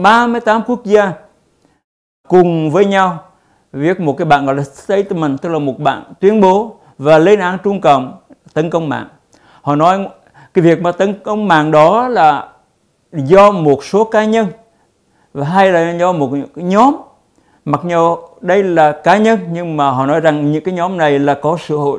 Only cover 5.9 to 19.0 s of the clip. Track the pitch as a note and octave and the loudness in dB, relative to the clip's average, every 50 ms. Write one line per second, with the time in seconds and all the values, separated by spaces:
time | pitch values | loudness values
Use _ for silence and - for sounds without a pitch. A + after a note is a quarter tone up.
5.9 | B2+ F#2+ - - - - F#3+ G3 G#3+ A3 G3 F#3 F#3 G#3 A#3 A3+ - _ _ _ | -4 -4 -8 -18 -6 -2 0 2 4 4 4 4 2 2 -2 -6 -10 _ _ _
6.9 | _ - C3+ D3 D#3+ D#3 D#3+ F#3+ G#3+ G3+ F3+ F3+ F#3 F#3 - G3+ G3+ F#3 - D#3 | _ -4 2 4 4 4 6 4 4 2 0 -2 -6 -4 -4 -4 -4 0 2 2
7.9 | C#3+ C3 C3 B2 - - _ _ _ _ _ _ - D#3 D#3+ E3+ F3 E3 E3 D3 | 2 2 0 -6 -12 -20 _ _ _ _ _ _ -6 -6 -4 -4 -4 -4 -4 -4
8.9 | B2 A#2 F#2+ - _ _ _ _ _ _ _ _ _ _ - C#3+ D3 D3 D#3+ F3 | -6 -8 -10 -12 _ _ _ _ _ _ _ _ _ _ -6 -4 0 2 2 2
9.9 | F#3+ G3 G3 - - _ _ _ _ _ - _ - F#3+ D#3+ E3+ D#3+ - E3+ F3 | 2 0 -4 -8 -14 _ _ _ _ _ -18 _ -2 2 2 2 2 2 0 -2
10.9 | F3 - F#3+ G3+ G3+ G3+ - G#3+ G#3+ G#3+ G#3+ F#3+ E3+ D#3 D3+ D#3 D#3 D3+ D3+ E3+ | -2 -2 -2 -2 -4 -6 -8 -6 -6 -4 0 0 0 0 2 2 4 4 4 4
11.9 | G3+ A3+ B3+ B3+ A#3+ F#3+ E3 D3+ D3 C3 - - _ _ _ _ _ _ _ _ | 4 2 0 -2 0 2 2 2 2 0 -4 -12 _ _ _ _ _ _ _ _
12.9 | _ _ _ _ - D#3 C3+ C3 F3+ G3 G3+ G#3 G3+ F3+ D#3+ D3 C#3 - - - | _ _ _ _ -8 -6 0 4 6 6 6 6 4 2 2 0 0 0 -2 -2
13.9 | - G3+ A3+ A3 A3+ G#3+ G#3+ G#3+ A3 A3+ A3 F3 D3+ - _ _ _ _ _ _ | -2 -2 0 0 0 0 0 0 0 0 -2 -2 -6 -12 _ _ _ _ _ _
14.9 | _ _ _ _ _ _ _ _ - C#3+ C#3+ D3+ F3+ G3 G3 F#3+ F3+ E3+ E3 E3+ | _ _ _ _ _ _ _ _ -10 -8 -6 -2 2 2 2 4 2 2 0 -2
15.9 | E3+ E3+ F3 F3+ F3+ D#3+ C#3+ A#2+ C3+ C#3+ C3 - - D3 F3 F3+ F#3+ G#3 A#3+ C#4 | -2 -2 -2 -2 0 -2 -4 -4 -4 -6 -8 -10 -12 -8 -4 0 2 2 2 2
16.9 | D4 - - - _ _ _ _ _ _ _ _ _ _ - D3 C#3+ C#3+ E3+ F3 | 2 -2 -8 -20 _ _ _ _ _ _ _ _ _ _ -8 -6 -6 -4 -4 -2
17.9 | F3 E3 E3 E3+ E3+ E3 - - _ _ - F3 F#3 G3+ G3 F#3 E3+ E3 D#3 D3+ | 0 0 2 0 0 -2 -8 -16 _ _ -4 -2 0 0 0 0 2 2 2 2
18.9 | D3+ - | 0 0